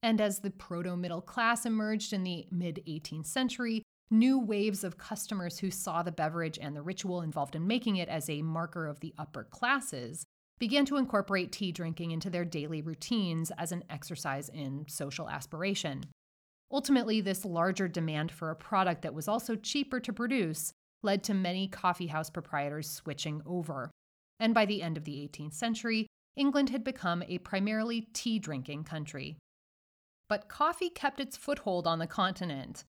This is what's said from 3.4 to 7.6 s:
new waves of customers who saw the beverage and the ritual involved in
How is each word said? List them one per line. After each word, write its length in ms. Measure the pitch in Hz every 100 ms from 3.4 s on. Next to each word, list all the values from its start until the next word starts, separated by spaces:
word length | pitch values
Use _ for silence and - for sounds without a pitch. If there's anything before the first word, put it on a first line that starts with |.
| 254 - 240 226 - _ _
new 280 | 220 247 262
waves 460 | 220 208 214 202
of 140 | 190 170
customers 600 | - 214 - 202 175 165
who 120 | 190
saw 320 | 185 - 165
the 80 | 175
beverage 480 | 165 156 165 160 156
and 140 | 147
the 80 | 147
ritual 380 | 151 190 190 180
involved 340 | 165 151 143
in 120 | 160